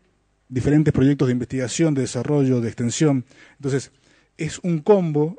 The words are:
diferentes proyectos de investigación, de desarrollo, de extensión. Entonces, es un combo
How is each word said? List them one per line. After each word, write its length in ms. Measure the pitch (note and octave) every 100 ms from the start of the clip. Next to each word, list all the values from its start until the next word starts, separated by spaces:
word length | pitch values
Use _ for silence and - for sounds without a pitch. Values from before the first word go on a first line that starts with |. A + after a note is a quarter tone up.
| _ _ _ _ _
diferentes 460 | B2+ C3 D3+ D3+
proyectos 340 | C#3 C3 C#3 C3+
de 60 |
investigación, 640 | B2 A#2+ C3 B2 - E3
de 80 | C#3
desarrollo, 580 | A#2+ B2+ A#2 D3 C3 B2
de 80 | A2+
extensión. 560 | - A#2 - D#3 C3+ - _ - _
Entonces, 360 | C#3 C3+ - _ _ _ _ -
es 220 | D#3+ -
un 180 | F3+ E3
combo 580 | D3 G3+ E3+ D3 D#3